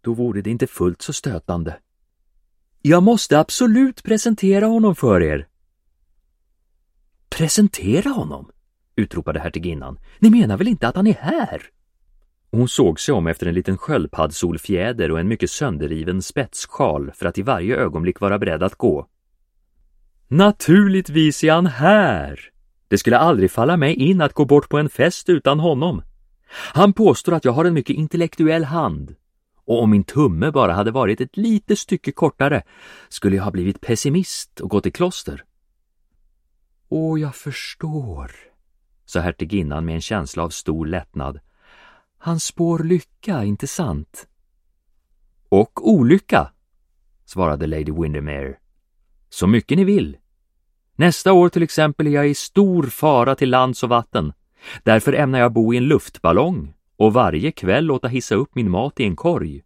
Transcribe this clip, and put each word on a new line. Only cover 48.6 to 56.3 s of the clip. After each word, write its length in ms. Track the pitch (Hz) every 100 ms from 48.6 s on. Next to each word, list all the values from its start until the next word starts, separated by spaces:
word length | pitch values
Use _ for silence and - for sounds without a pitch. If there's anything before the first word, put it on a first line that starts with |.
| _ _ _ _ _ _ _
"Så 180 | - 90
mycket 320 | 117 - 147
ni 60 |
vill. 320 | 190 202 85 69 _ _ _ _ _ _ _ -
Nästa 360 | 170 160 -
år 160 | 190 175
till 140 | 170
exempel 440 | 165 - 156 147 151
är 40 |
jag 180 | 147 147
i 60 |
stor 480 | 143 - - 202 180
fara 520 | 139 - 156 135 120
till 160 | 135 135
lands 320 | 127 127 123
och 60 | 123
vatten. 440 | 120 120 120 78 - _ _ - -
Därför 300 | - 113 123
ämnar 260 | 135 143 131
jag 140 | 120
bo 220 | 117 113
i 20 | 120
en 80 |
luftballong 920 | 127 156 - - 85